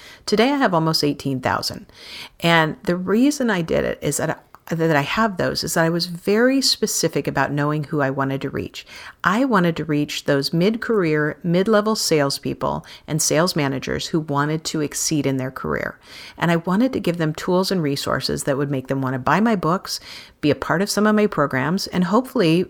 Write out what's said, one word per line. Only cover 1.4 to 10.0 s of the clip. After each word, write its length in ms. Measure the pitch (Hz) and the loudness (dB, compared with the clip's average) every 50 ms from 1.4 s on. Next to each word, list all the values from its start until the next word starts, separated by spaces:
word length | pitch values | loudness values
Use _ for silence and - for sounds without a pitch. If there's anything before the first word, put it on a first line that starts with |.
thousand. 460 | 127 113 95 - - - - - - - - - - - - - - - - - | 0 0 0 0 -2 -6 -8 -10 -14 -18 -20 -20 -20 -18 -16 -16 -16 -18 -8 -2
And 360 | - 170 170 165 160 156 147 - | 2 4 6 6 4 2 -2 -2
the 140 | - 180 175 | -2 -2 -2
reason 540 | 180 180 190 196 226 254 294 294 - 254 226 | 0 0 0 2 4 4 4 2 2 0 0
I 120 | 202 180 | 0 0
did 220 | 165 160 - 147 - | 0 0 0 0 0
it 160 | - - - | -2 -4 -4
is 140 | - 147 143 | -4 -4 -2
that 140 | - - 156 | -2 -2 -4
I, 60 | - - - _ - - _ - 170 | -4 -6 -10 _ -20 -20 _ -6 -2
that 220 | 165 160 165 156 | 0 2 2 2
I 60 | 139 | 2
have 340 | 143 - - 220 226 220 185 | 0 0 0 0 0 0 0
those 280 | 170 131 135 - - - | -2 -2 -2 -2 -4 -4
is 100 | 160 - | -2 0
that 100 | 175 165 | 2 2
I 60 | 165 | 2
was 160 | 170 170 170 | 2 0 -2
very 560 | 175 170 170 - 196 202 220 240 254 269 269 | -4 -8 -4 0 2 2 4 4 4 4 2
specific 640 | 254 - - - 220 208 - - - 160 - 147 143 | 2 0 0 0 -2 -2 0 0 -2 0 0 -2 -2
about 260 | 156 143 143 135 139 | -2 0 0 0 0
knowing 320 | 143 147 143 147 151 156 143 | 0 0 0 0 0 -2 -2
who 160 | - 160 147 | -2 -2 0
I 100 | 139 135 | 0 0
wanted 300 | 135 139 135 135 135 139 | 0 -2 -2 -2 -2 -4
to 80 | 143 139 | -4 -6
reach. 360 | - - 95 - - - - - - - - - - _ - | -6 -6 -6 -8 -10 -16 -18 -18 -18 -18 -18 -20 -10 _ -2
I 200 | 170 190 233 277 | 0 2 2 2
wanted 320 | 269 220 185 175 170 165 | 2 4 4 4 2 0
to 80 | - 151 | -2 -2
reach 400 | 160 147 147 | -2 0 0